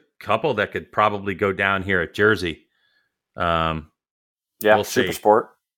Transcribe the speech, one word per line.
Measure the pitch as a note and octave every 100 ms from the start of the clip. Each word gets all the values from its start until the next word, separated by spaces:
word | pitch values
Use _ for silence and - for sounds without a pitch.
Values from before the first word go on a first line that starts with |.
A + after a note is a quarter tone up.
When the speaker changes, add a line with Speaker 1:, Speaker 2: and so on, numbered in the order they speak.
| _ _
Speaker 1:
couple | - G#2 D#3+ A2
that | G2
could | F#2 D#2+
probably | - G#2+ G#2 G2
go | F2+ G2+
down | F#2 G2 G2
here | F#2 F#2+
at | E2
Jersey. | - G#2 G#2 F2+ D2+ _ _ _ _ _ _ _ -
Um, | F2 E2 D#2+ D#2+ D#2 _ _ _ _ _ _ _
Speaker 2:
Yeah, | G#2+ G#2+
Speaker 1:
we'll |
see. | G2 - F#2+
Speaker 2:
Supersport. | E2+ G#2+ G#2+ - _ _